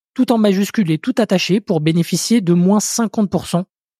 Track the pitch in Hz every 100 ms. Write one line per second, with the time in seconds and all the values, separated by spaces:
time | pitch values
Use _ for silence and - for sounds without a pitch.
0 | _ - 254 233 214 190 202 - 170 156
1 | - 262 214 185 - 202 - 170 151 170
2 | 170 175 - 233 175 175 180 208 - -
3 | 226 - 202 185 - 175 190 _ _